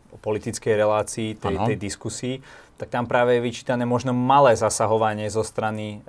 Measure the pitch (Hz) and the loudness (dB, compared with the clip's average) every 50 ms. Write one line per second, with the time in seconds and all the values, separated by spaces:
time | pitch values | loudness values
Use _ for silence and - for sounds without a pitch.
0 | _ _ - - - 107 104 101 - 113 104 - - 117 107 104 107 107 107 107 | _ _ -20 -10 -6 -4 -4 -4 -4 -6 -8 -4 -2 0 2 2 2 2 2 0
1 | 104 - - 117 110 110 104 - - 104 98 95 107 117 107 90 104 98 - - | 0 -2 -4 -6 -6 -6 -6 -6 -4 -4 -2 -2 -2 -2 -2 -4 -6 -8 -8 -8
2 | - 113 - - - 123 131 131 - - - - - - _ - 110 - - 123 | -10 -10 -8 -6 -6 -6 -6 -8 -10 -18 -20 -20 -20 -20 _ -14 -10 -6 -4 -4
3 | 120 117 127 123 120 123 123 120 120 123 120 - - - 123 120 120 120 123 117 | -2 0 2 2 4 4 4 2 2 -2 -6 -6 -4 -4 -2 -2 0 0 -2 -2
4 | 127 127 123 123 123 127 135 143 139 123 110 90 110 104 - - 113 104 110 110 | -2 -2 -2 0 2 4 6 6 8 6 6 4 2 0 0 0 2 2 2 2
5 | 110 110 107 107 107 104 107 113 110 - - 110 110 110 107 107 107 107 104 107 | 2 0 0 -2 -6 -4 -2 -4 -4 -4 -4 -4 -4 -4 -4 -6 -8 -10 -10 -12
6 | - | -14